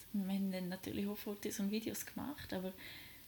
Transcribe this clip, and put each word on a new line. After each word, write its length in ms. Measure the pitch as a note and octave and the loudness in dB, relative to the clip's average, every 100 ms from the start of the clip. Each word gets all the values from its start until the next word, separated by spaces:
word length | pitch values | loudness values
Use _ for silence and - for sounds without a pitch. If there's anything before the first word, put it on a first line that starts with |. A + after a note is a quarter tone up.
| - | 0
Wir 220 | G#3 F#3+ | 2 4
haben 180 | G3 G3 | 4 4
dann 160 | F#3 F3+ | 2 0
natürlich 380 | F#3 - - G3+ | 0 0 2 2
auch 100 | G#3 | 0
Fotos 420 | - G#3 G#3+ - | -2 -2 0 2
und 100 | G3 | 2
Videos 340 | G#3+ A3 - | 2 2 -2
gemacht, 480 | - - - D4 - | -4 -4 -4 -4 -2
aber 200 | F#3+ F#3 F#3+ - - - - | -2 0 -4 -8 -12 -12 -16